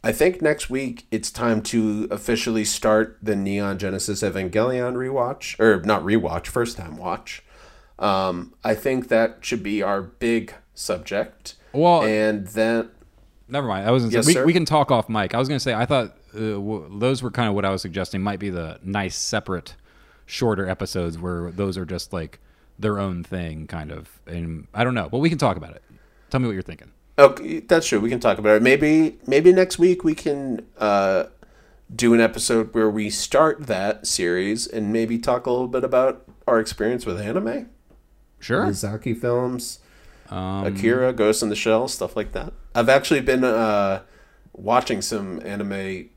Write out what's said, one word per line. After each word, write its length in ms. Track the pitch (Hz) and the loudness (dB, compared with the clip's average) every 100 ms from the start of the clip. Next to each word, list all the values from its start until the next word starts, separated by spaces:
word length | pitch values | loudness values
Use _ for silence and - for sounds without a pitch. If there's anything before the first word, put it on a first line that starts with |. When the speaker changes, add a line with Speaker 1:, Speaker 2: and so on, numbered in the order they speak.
Speaker 1:
I 80 | 107 | -2
think 280 | 104 175 180 | 2 2 4
next 300 | 160 147 - | 0 0 -2
week 380 | 131 135 120 - | -4 -4 -8 -6
it's 180 | 110 - | -6 -6
time 320 | - 117 107 | -2 0 0
to 420 | 107 117 110 104 107 | 0 0 0 -2 -4
officially 520 | 101 - 110 120 110 | -6 -2 -2 0 -2
start 540 | 104 - 110 110 110 - | -2 -2 2 2 2 -4
the 140 | 107 | -2
Neon 440 | 101 98 101 101 98 | -2 0 -2 -4 -4
Genesis 440 | 98 95 - 98 | -4 -4 -4 -4
Evangelion 720 | 104 95 92 104 120 127 123 | -4 -4 -2 0 0 0 -4
rewatch, 640 | 127 127 135 120 120 - - | -4 -4 -2 -2 -4 -12 2
or 240 | 110 98 | 4 4
not 220 | 85 101 | 2 0
rewatch, 420 | 82 110 82 85 - | 4 2 2 -6 -4
first 300 | - 117 - | -4 -4 -6
time 200 | 82 78 | -12 -10
watch. 460 | 87 90 - - _ - - - _ - | -8 -8 -8 -18 _ -20 -20 -20 _ -4
Um, 560 | 104 95 95 87 90 _ | 0 0 0 -4 -10 _
I 140 | 113 110 | -4 -2
think 320 | 139 131 123 | 0 -2 0
that 300 | 117 113 - | 2 2 -2
should 200 | - 120 | -6 -6
be 180 | 98 104 | -2 -2
our 180 | 98 98 | 0 -2
big 540 | 90 _ 117 117 - - _ | -4 _ -2 -2 -4 -18 _
subject. 840 | - - 90 - 101 - _ - - _ | -14 -6 -6 -4 -6 -6 _ -20 -20 _
Speaker 2:
Well, 320 | 135 170 170 | 2 4 4
Speaker 1:
and 420 | 110 107 107 104 95 | 2 2 2 0 -4
then 440 | 107 110 117 117 _ - _ _ _ _ | 0 2 0 -2 _ -20 _ _ _ _
Speaker 2:
never 180 | 135 131 | -4 -2
mind. 220 | 98 104 | -2 2
I 20 | |
wasn't 220 | 127 117 | 2 2
Speaker 1:
Yes, 120 | 113 | 2
Speaker 2:
we, 100 | 135 | 2
Speaker 1:
sir? 120 | 165 143 | 4 4
Speaker 2:
we 60 | |
can 120 | 170 | 2
talk 280 | 160 151 139 | 2 2 2
off 160 | 123 - | 2 0
mic. 260 | 110 95 | -2 -2
I 40 | 120 | -2
was 100 | 135 | -2
gonna 100 | 143 | -2
say 160 | 135 | -2
I 100 | 110 | -2
thought, 320 | 170 143 110 - _ | 0 0 -2 -10 _
uh, 60 | 104 | -6
w-, 500 | 110 101 101 107 76 101 | -4 -4 -4 -6 -8 -2
those 200 | 123 131 | -2 -2
were 120 | 127 | -4
kinda 200 | 110 113 | -2 0
what 120 | 101 | 0
I 60 | 95 | 0
was 120 | 95 | -2
suggesting 400 | 92 85 92 95 | -4 -6 -4 -4
might 160 | 101 98 | -4 -4
be 120 | 101 | -6
the 280 | 90 80 - | -6 -8 -10
nice 320 | 95 101 95 - | -6 -4 -4 -6
separate 580 | - 110 98 90 - - _ _ _ _ - | -4 -4 -4 -8 -8 -20 _ _ _ _ -16
shorter 420 | - 120 98 95 | -4 -2 0 -4
episodes 500 | 92 98 92 85 82 | -6 -6 -4 -4 -6
where 320 | 90 87 85 | -6 -6 -8
those 260 | 90 101 90 | -4 -4 -4
are 80 | |
just, 280 | 85 90 - | -6 -8 -8
like, 260 | 90 78 - _ _ _ - | -8 -10 -14 _ _ _ -6
their 220 | 107 104 | -4 -2
own 240 | 98 87 | -4 -6
thing, 420 | 82 92 85 78 78 | -8 -8 -6 -8 -10
kind 240 | 85 76 | -10 -10
of. 180 | 80 78 - - | -14 -16 -20 -12
And 400 | 85 85 80 - | -8 -8 -8 -10
I 120 | 104 | -4
don't 100 | 120 | -2
know, 140 | 123 78 | -2 -4
but 100 | 120 | 0
we 100 | 165 | 0
can 100 | 165 | 2
talk 180 | 135 85 | 0 -2
about 180 | 78 | -8
it. 80 | - _ - _ _ _ | -18 _ -20 _ _ _
Tell 80 | 131 | -2
me 80 | 123 | -2
what 60 | |
you're 100 | 98 | -4
thinking. 300 | 90 82 - _ _ - | -8 -14 -18 _ _ 8
Speaker 1:
Okay, 420 | 139 - - 160 | 8 8 -8 -8
that's 260 | - 165 160 | 2 2 4
true. 100 | 110 | 0
We 80 | 113 | 0
can 100 | 123 | 0
talk 180 | 120 104 | 2 2
about 180 | 107 107 | 6 6
it. 60 | |
Maybe, 560 | 120 139 151 156 160 - - | 8 6 6 4 4 -2 0
maybe 260 | 139 165 | 6 8
next 260 | 185 185 - | 8 4 4
week 260 | 175 180 | 4 4
we 100 | 165 | 0
can, 500 | 156 160 143 135 110 - - | 0 -2 -4 -4 -6 -8 -4
uh, 460 | 107 101 98 95 - - - _ _ _ _ | 2 4 4 2 -2 -10 -20 _ _ _ _
do 180 | 113 120 | 0 4
an 60 | 117 | 6
episode 520 | 113 117 - 117 110 | 4 2 0 0 0
where 160 | 113 110 | 2 2
we 180 | 107 104 | 0 -4
start 560 | 104 - 139 156 156 135 | -6 0 4 4 2 -4
that 400 | 95 98 - - | -2 -2 -4 -4
series 600 | - 87 87 98 110 - | -2 0 0 -2 -4 -6
and 260 | 110 107 | -6 -2
maybe 260 | 113 113 117 | -2 0 -2
talk 280 | 117 123 123 | 0 -2 0
a 40 | |
little 180 | 123 127 | -2 -2
bit 140 | 127 | -2
about 380 | 127 127 131 127 - - - | 0 2 2 -2 -14 -8 0
our 140 | 117 | 2
experience 460 | 110 - 107 117 - | 0 -2 -2 -2 -4
with 120 | 92 | -6
anime. 500 | 104 180 214 285 233 _ _ - _ _ _ _ | -4 -4 -2 -6 -10 _ _ -20 _ _ _ _
Speaker 2:
Sure. 280 | - 123 107 | -4 0 0
Speaker 1:
Miyazaki 520 | 98 101 107 120 117 | -2 -6 -6 -6 -4
films, 640 | 123 120 127 127 120 - _ - - - - | 0 0 -2 -6 -10 -14 _ -20 -20 -20 -12
Speaker 2:
Um, 360 | 95 92 98 90 | -8 -6 -4 -4
Speaker 1:
Akira, 460 | 98 113 127 127 | 0 2 2 2
Ghost 280 | 123 107 107 | 2 2 2
in 60 | 110 | 0
the 80 | 104 | -2
Shell, 320 | 113 110 131 | 2 2 2
stuff 260 | - 92 | -4 -6
like 180 | - 104 | -4 -6
that. 200 | - - - - | -8 -10 -14 -6
I've 160 | 120 120 | 0 4
actually 320 | 139 139 143 | 4 4 0
been, 200 | 123 131 | 2 2
uh, 600 | 127 113 110 104 98 95 - - _ _ - | 4 2 2 2 2 -2 -6 -20 _ _ -20
watching 480 | - 95 120 - 107 | -10 2 2 2 -4
some 400 | 90 110 98 85 | -4 -6 -6 -10
anime 640 | - 101 101 98 95 92 78 | -8 -8 -6 -6 -6 -8 -12